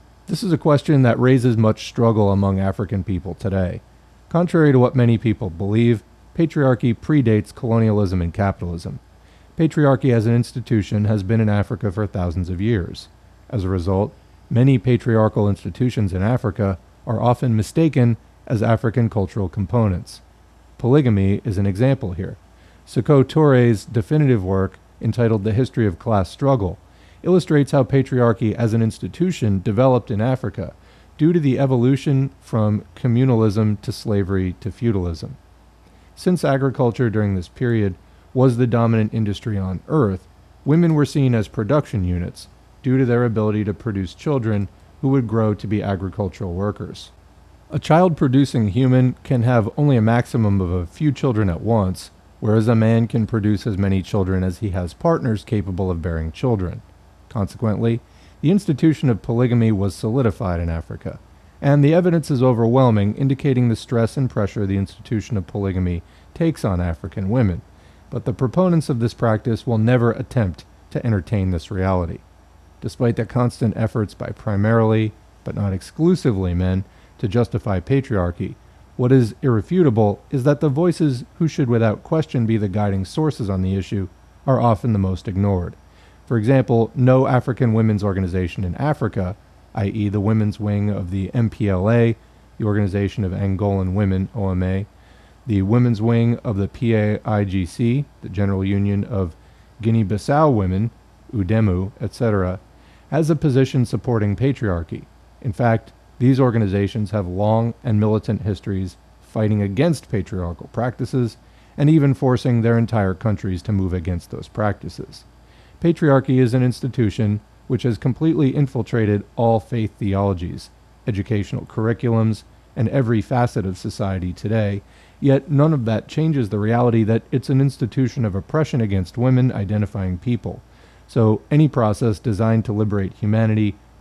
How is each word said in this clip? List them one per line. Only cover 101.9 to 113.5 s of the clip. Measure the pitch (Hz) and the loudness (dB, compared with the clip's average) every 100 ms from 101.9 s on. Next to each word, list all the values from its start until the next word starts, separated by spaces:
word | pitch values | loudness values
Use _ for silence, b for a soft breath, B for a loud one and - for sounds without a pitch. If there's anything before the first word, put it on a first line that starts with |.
| - | -8
et | 107 - | -10 -4
cetera, | 117 101 90 92 - b b b b | -2 0 -2 -4 -12 b b b b
has | 143 156 | -2 0
a | 156 | 0
position | 156 131 135 135 120 | 2 2 2 0 -2
supporting | 104 - 113 104 95 | -2 -2 0 0 0
patriarchy. | 135 131 107 85 82 - - _ _ - | -2 -2 -2 -4 -6 -12 -16 _ _ -12
In | - | -8
fact, | - 120 110 - - _ - | -2 0 0 -4 -20 _ -2
these | 127 131 | 2 4
organizations | 131 113 101 101 101 113 101 | 2 2 0 0 0 -2 -4
have | 110 90 | -4 -4
long | 90 107 113 117 - | -2 0 2 0 -4
and | 127 104 | -2 0
militant | 107 107 - 107 | 2 0 -2 -4
histories | 101 95 - 95 92 - _ _ | -4 -6 -6 -6 -6 -10 _ _
fighting | - 113 107 107 | -10 -4 0 0
against | 101 98 170 143 - | -2 0 0 0 -4
patriarchal | 104 - 95 85 85 - | -6 -4 -6 -6 -8 -10
practices | - 123 - 123 131 117 - b b b b | -6 -6 -4 -4 -2 -2 -6 b b b b
and | 147 | 4
even | 160 139 131 | 4 4 2
forcing | 131 123 131 120 | 2 0 2 2
their | 113 117 | 2 2
entire | 117 113 95 | 2 0 0
countries | 90 107 98 101 | -2 -2 -2 -4